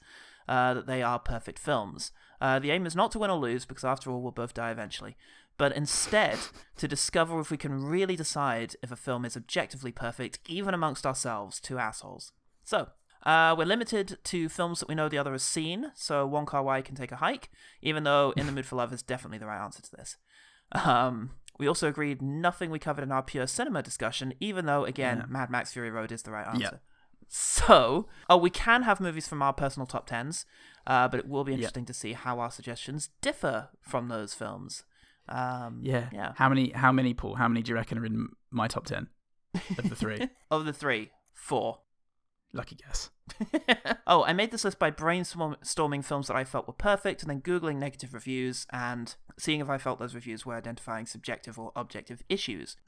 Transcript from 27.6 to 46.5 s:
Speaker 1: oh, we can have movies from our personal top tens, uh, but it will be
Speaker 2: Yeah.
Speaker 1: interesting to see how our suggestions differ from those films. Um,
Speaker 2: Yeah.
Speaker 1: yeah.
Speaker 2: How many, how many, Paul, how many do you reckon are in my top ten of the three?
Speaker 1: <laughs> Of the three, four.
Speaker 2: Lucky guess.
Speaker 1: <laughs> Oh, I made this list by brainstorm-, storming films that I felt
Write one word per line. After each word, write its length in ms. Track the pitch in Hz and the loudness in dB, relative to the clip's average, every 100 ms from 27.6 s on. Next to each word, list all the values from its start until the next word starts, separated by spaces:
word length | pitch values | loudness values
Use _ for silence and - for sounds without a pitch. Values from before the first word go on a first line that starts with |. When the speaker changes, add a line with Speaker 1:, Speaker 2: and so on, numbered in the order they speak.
| - 180 117 147 220 - - | 10 10 10 4 0 -2 6
Speaker 1:
oh, 60 | 180 | 8
we 140 | 175 | 8
can 320 | - - 240 | 4 4 4
have 180 | 240 196 | 4 2
movies 260 | 185 160 - | 0 -4 -6
from 160 | 151 | 0
our 100 | 139 | 0
personal 340 | 139 139 - 131 | 2 -2 -2 -6
top 200 | 123 - | -6 -6
tens, 400 | 117 135 170 - - - - - | -6 -4 -8 -10 -16 -20 -10 2
uh, 220 | 131 123 | 4 6
but 100 | 123 | 2
it 80 | - | -2
will 160 | 139 | -2
be 80 | 139 | -2
Speaker 2:
Yeah. 40 | 131 | -2
Speaker 1:
interesting 280 | 113 131 120 | -2 -4 -8
to 80 | |
see 180 | 123 110 | -8 -8
how 260 | 113 127 120 | -6 -4 -2
our 100 | 120 | -4
suggestions 580 | - 113 117 - 147 - _ | -6 -10 -10 -8 -8 -8 _
differ 500 | 269 302 160 110 127 - | -4 0 -2 -2 -6 -14
from 280 | - 131 120 | -6 -4 -2
those 260 | 113 104 | -4 -6
films. 500 | - 110 98 95 - - _ _ _ - | -8 -8 -8 -10 -14 -16 _ _ _ -8
Um, 520 | 127 127 127 120 117 | -4 -4 -4 -8 -6
Speaker 2:
Yeah. 260 | 123 127 120 | 0 0 0
Speaker 1:
yeah. 200 | 104 98 - | -6 -6 4
Speaker 2:
How 120 | 131 | 6
many, 220 | 135 127 | 6 4
how 220 | 120 127 | 4 6
many, 220 | 131 127 | 6 4
Paul, 200 | 120 98 | 0 -2
how 140 | 104 120 | 2 2
many 140 | 117 | 2
do 80 | 113 | 0
you 40 | |
reckon 240 | 113 113 117 | -2 -2 -4
are 60 | 113 | -2
in 220 | 110 - - _ | -2 -4 -8 _
my 180 | 120 113 | -2 0
top 180 | - - | -2 -4
ten 220 | - - - _ _ _ 180 - 190 | -6 -6 -12 _ _ _ -6 -4 -2
of 100 | 190 | -2
the 80 | 175 | 0
three? 220 | 151 107 262 - | -2 -2 -6 -8
Speaker 1:
<laughs> 140 | - | -2
Of 140 | 156 | 0
the 80 | 156 | 0
three, 380 | 143 147 117 107 _ _ | -2 0 0 -2 _ _
four. 460 | - - 135 110 - _ _ _ _ _ _ _ | -16 -2 0 0 -4 _ _ _ _ _ _ _
Speaker 2:
Lucky 240 | - - - | -8 -8 -12
guess. 340 | - - - _ - - | -6 -4 -4 _ -14 -8
Speaker 1:
<laughs> 100 | 214 - - 240 - - - | -2 0 2 2 2 0 6
Oh, 140 | 175 | 6
I 100 | - | 6
made 200 | 180 226 | 4 0
this 120 | 226 | 0
list 140 | 202 - | -2 2
by 120 | 160 | 2
brainstorm-, 640 | 151 156 180 175 175 160 147 | 2 2 2 0 -2 -4 -4
storming 380 | - - 151 143 | -4 0 2 0
films 280 | 139 143 139 | -2 -2 0
that 80 | 127 | -2
I 80 | |
felt 240 | 131 | -2